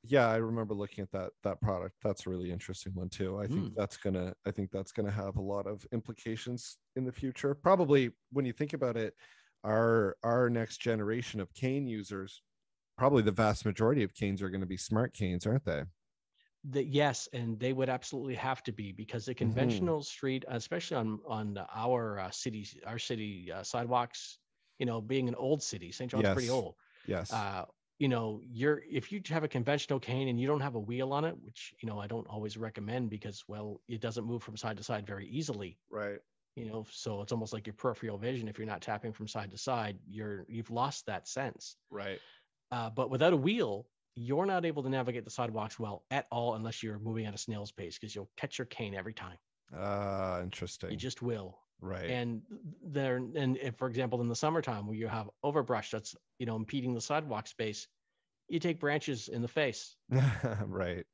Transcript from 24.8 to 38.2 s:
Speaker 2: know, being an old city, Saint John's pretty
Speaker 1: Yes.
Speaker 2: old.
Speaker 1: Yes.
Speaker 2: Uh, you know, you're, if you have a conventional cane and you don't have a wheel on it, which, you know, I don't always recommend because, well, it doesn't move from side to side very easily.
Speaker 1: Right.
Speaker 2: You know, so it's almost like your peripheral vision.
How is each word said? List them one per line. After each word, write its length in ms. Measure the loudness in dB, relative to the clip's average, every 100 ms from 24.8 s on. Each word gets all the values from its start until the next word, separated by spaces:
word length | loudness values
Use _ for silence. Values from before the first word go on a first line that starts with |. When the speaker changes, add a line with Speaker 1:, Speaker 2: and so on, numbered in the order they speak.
| -2
Speaker 2:
know, 140 | 0
being 280 | 0 2 2
an 80 | 0
old 260 | 0 2
city, 300 | 0 -6 -8
Saint 180 | -8 -2
John's 180 | 4 6
pretty 200 | 4 2
Speaker 1:
Yes. 20 |
Speaker 2:
old. 240 | 0 0 -10 _ -14
Speaker 1:
Yes. 280 | -4 -2 0
Speaker 2:
Uh, 340 | -2 -2 -4 -8 _ _ _
you 100 | 2
know, 320 | 2 0 -4
you're, 380 | -10 0 2 2 0
if 220 | -4 -2
you 100 | -8 -2
have 160 | -2
a 40 | 0
conventional 520 | 0 2 0 2 -2
cane 280 | 0 0 2
and 120 | 2
you 60 | 2
don't 140 | 2
have 140 | 0
a 60 | -2
wheel 320 | -2 -2 0
on 120 | 2
it, 120 | 0 -4
which, 340 | -14 -14 -16 _
you 80 | -6
know, 100 | -6
I 60 | -4
don't 180 | -6 -6
always 300 | -6 -6 -4
recommend 540 | -6 -6 -4 -2 -2
because, 340 | -4 -8 -10 -12
well, 320 | -10 -8 -10 -8
it 120 | -4
doesn't 240 | -2 -2
move 180 | -4 -4
from 140 | -6 -6
side 200 | -6 -6
to 40 |
side 240 | -4 -4 -4
very 220 | -10 -6
easily. 500 | -4 -4 -4 -6 -10 _
Speaker 1:
Right. 300 | -6 -4 -6 _ _ _ -12
Speaker 2:
You 100 | -8
know, 180 | -6 -8
so 320 | -8 -6 -4
it's 100 | -2
almost 200 | -2 -2
like 140 | -6 -8
your 80 |
peripheral 440 | -2 -2 -2 -6
vision. 300 | -4